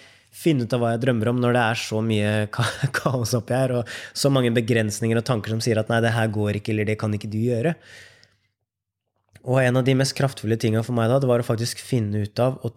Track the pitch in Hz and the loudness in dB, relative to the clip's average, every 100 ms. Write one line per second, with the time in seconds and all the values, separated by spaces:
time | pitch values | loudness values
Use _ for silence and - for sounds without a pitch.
0 | - - _ - 175 143 113 123 117 117 | -12 -20 _ -4 0 2 0 0 0 0
1 | 127 117 110 123 120 123 110 113 - 110 | 0 0 0 2 2 2 2 0 -4 -2
2 | 113 107 104 107 107 - 113 - 135 - | 0 0 2 0 -2 -2 -4 -2 -4 -2
3 | 156 127 107 120 107 123 131 123 113 - | -2 -2 -2 -2 -2 -2 0 -2 -4 -10
4 | - - 143 135 123 117 113 117 110 - | -12 -2 2 2 2 2 2 2 0 -2
5 | 113 113 113 113 104 110 120 110 110 117 | 0 0 0 -2 -2 -2 0 0 2 2
6 | 113 113 110 104 104 104 107 107 107 107 | 2 2 0 0 -2 -2 -2 -2 -2 -2
7 | 107 104 107 107 120 117 147 160 - - | -2 -4 -4 -4 -2 0 -2 -4 -10 -20
8 | - - _ _ _ _ _ _ _ _ | -20 -20 _ _ _ _ _ _ _ _
9 | _ _ _ - 127 131 127 127 127 131 | _ _ _ -12 0 2 4 4 4 2
10 | 135 - 135 - 107 113 113 110 117 120 | 2 0 -2 -2 -2 0 2 0 0 0
11 | 113 135 131 120 120 113 117 - - 127 | 2 2 2 2 0 -2 -2 -6 -4 -2
12 | 104 104 104 - 127 135 117 | 0 -2 -2 0 0 0 -8